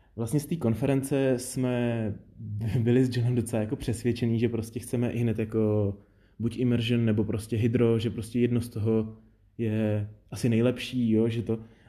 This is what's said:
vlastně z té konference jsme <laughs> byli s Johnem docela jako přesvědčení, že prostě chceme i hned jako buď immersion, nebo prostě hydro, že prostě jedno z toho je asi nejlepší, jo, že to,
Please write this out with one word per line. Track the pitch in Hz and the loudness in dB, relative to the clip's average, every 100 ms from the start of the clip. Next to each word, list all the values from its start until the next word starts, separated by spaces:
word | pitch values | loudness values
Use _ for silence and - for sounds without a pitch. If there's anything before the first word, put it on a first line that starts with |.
| _ - | _ -8
vlastně | 113 147 | -2 -2
z | 143 | -2
té | 165 | -2
konference | 117 110 135 135 135 139 135 123 | -2 0 0 0 0 0 2 0
jsme | 120 135 127 123 120 117 110 104 - - | -2 -4 -2 0 0 -2 -4 -6 -12 -16
<laughs> | 110 104 113 127 | -10 -6 -2 0
byli | 117 120 127 | 4 4 4
s | 120 | 2
Johnem | 120 123 | 0 0
docela | 110 117 | 0 -2
jako | 107 135 | -2 -4
přesvědčení, | - 107 120 117 117 113 | -4 -2 -2 0 0 2
že | 117 | 0
prostě | 113 110 113 | -2 -6 -10
chceme | 107 123 120 | -6 -2 -2
i | 120 | 0
hned | 120 107 | -2 -2
jako | 110 110 107 107 101 101 - _ _ - | -2 0 2 2 0 -2 -10 _ _ -6
buď | 113 - | -4 0
immersion, | 127 120 113 120 117 | 2 2 2 2 2
nebo | 107 | 2
prostě | 107 110 - 113 | 0 -2 -2 0
hydro, | 120 120 117 113 | 2 4 4 4
že | 117 | 0
prostě | 120 107 123 | -4 -4 0
jedno | 120 120 | 2 2
z | 117 | -2
toho | 110 107 110 110 - - _ _ - | -2 0 0 0 -6 -20 _ _ -6
je | 113 110 107 107 104 - _ | -2 0 0 0 -2 -10 _
asi | 110 127 | -4 2
nejlepší, | 113 120 123 - 127 117 | 4 4 2 -4 -2 2
jo, | 107 113 | 4 2
že | 113 | 0
to, | 104 113 - - | -2 -4 -6 -20